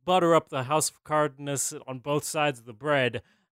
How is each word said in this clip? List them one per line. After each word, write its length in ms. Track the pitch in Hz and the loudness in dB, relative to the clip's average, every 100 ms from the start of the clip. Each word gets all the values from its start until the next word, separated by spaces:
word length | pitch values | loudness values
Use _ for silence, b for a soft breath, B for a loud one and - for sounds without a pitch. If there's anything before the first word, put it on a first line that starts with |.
| 139 | 0
butter 280 | 185 170 | 2 6
up 140 | 160 - | 4 2
the 140 | 139 | -4
House 260 | 127 156 - | 0 0 0
of 140 | - | -6
Cardness 680 | - 151 151 135 143 139 - 147 131 | -4 0 0 -4 -8 -4 -6 -8 -12
on 140 | 131 | -10
both 240 | 143 147 | -2 -2
sides 360 | - 156 147 120 | -2 -2 -2 -2
of 60 | 117 | -12
the 60 | |
bread, 480 | 107 147 143 123 110 - _ _ | -8 0 2 2 -2 -12 _ _